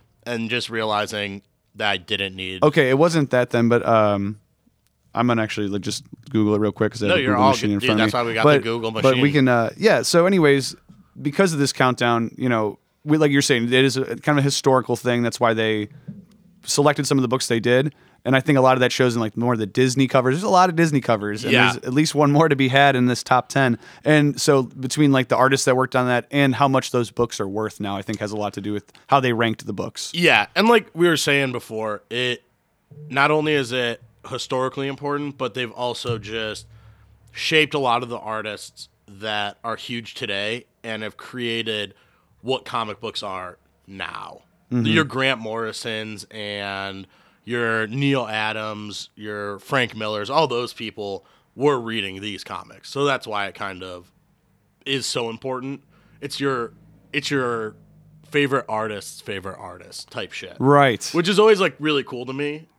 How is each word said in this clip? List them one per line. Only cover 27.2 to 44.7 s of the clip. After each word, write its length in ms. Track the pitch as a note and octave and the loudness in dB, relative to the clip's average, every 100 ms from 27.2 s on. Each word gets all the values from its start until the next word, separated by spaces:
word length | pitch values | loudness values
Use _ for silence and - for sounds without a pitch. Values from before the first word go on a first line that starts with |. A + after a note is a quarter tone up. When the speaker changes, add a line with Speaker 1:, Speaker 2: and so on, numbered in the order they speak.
| A#2 - | -2 -2
Speaker 2:
are 80 | G2 | -6
worth 320 | G2+ G#2+ - | -4 -6 -6
now, 160 | G#2 G2 | -6 -6
I 60 | |
think 180 | F#2+ G#2+ | -6 -6
has 140 | G#2 | -6
a 20 | G#2+ | -4
lot 160 | G#2 G#2 | -6 -6
to 60 | |
do 120 | G2+ | -6
with 180 | G#2 - _ - | -6 -8 _ 0
how 140 | C#3 | 2
they 100 | B2+ | 2
ranked 340 | A2+ A#2 A2 - | 2 0 -2 -8
the 60 | |
books. 400 | G2+ G2 - - | -8 -8 -10 -10
Speaker 1:
Yeah, 340 | E3 E3+ A2+ G2+ E3+ | 0 4 4 2 2
and 100 | A3 | 4
like 220 | A#3 - | 4 2
we 140 | D#3+ F3 | 0 2
were 80 | D#3 | 2
saying 380 | - C#3 C3+ | 2 0 0
before, 480 | A#2+ - A2 A2 G#2 - | -4 -8 -6 -4 -6 -6
it 340 | A#2 B2 A#2+ _ _ _ _ _ - - | -4 -2 -4 _ _ _ _ _ -20 -6
not 220 | C3 C#3+ | 0 2
only 220 | D3+ D3+ | 2 2
is 180 | D3 B2 | 0 0
it 300 | B2+ A#2+ A2+ - _ - | -2 -2 -4 -12 _ -12
historically 600 | B2+ - C3 C3 C#3 C#3 | -10 -6 -4 -4 -4 -8
important, 480 | C3 C#3+ C#3+ D3 C#3 | -6 -6 -6 -6 -6
but 160 | B2+ | -8
they've 180 | A#2 A#2+ | -6 -8
also 460 | G#2+ B2 A#2 B2 A2+ | -6 -6 -4 -6 -8
just 480 | G2+ A2+ A2 G2+ - - - _ _ _ _ | -8 -8 -8 -10 -16 -20 -20 _ _ _ _
shaped 440 | - - D#3+ D3 D3+ | -8 0 2 2 0
a 40 | |
lot 240 | C3 A#2 | 0 0
of 60 | A#2+ | -2
the 80 | A#2 | -8
artists 680 | G#2+ A2 G#2+ G2+ - - - _ _ | -8 -8 -8 -10 -14 -20 -20 _ _
that 500 | G2 G#2+ G#2+ G2+ - | -12 -6 -4 -4 -6
are 140 | A#2 A2 | -8 -8
huge 380 | - A#2+ A2 - | -8 -10 -10 -10
today 500 | A#2 G2 G#2 A#2+ - _ | -6 -4 -4 -6 -10 _
and 180 | A#2 A2 | -10 -8
have 140 | G#2+ - | -10 -12
created 760 | - B2+ A#2+ A#2 A2 G#2+ G2 - _ _ _ _ | -14 -8 -4 -4 -4 -6 -8 -12 _ _ _ _
what 240 | A#2 B2+ - | -6 -6 -6
comic 340 | B2 A2 G2 | -6 -6 -8
books 240 | A2+ - | -10 -10
are 340 | G#2 F#2+ F2+ F2+ _ _ - | -10 -10 -12 -16 _ _ -20
now. 540 | G2 F2+ G2+ G2+ - _ _ | -12 -12 -12 -14 -18 _ _
Speaker 2:
Mm-hmm. 160 | _ | _